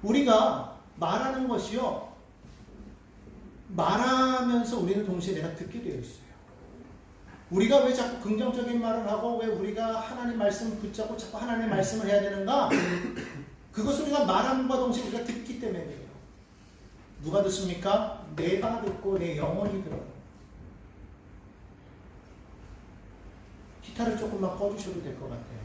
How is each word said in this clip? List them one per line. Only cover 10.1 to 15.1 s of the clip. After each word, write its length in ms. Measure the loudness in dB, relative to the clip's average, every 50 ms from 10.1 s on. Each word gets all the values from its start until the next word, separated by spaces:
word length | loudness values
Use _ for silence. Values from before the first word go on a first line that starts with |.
| -8 -4 -4 -4 -2 2
말씀을 400 | 2 2 2 2 -2 -4 -4 -4
붙잡고 380 | -6 -8 -6 -6 -6 -6 -6
자꾸 220 | -8 -8 -8 -8 -6
하나님의 300 | -2 -2 0 0 2 2
말씀을 360 | 2 2 2 2 0 -2 2
해야 140 | 4 4 4
되는가? 480 | 4 4 -2 -2 0 2 4 4 4 4 4 2 2 2 0 -2 -2 -4 -6 -6 -10
<clears throat> 500 | -10 -10 -12 -14 -14 -16 -20 -20 -12 -6
그것은 300 | -2 0 0 2 0 2
우리가 200 | 2 4 4 4
말함과 520 | 4 4 4 4 4 2 2 2 2 2
동시에 320 | 2 2 2 0 0 -2
우리가 160 | -4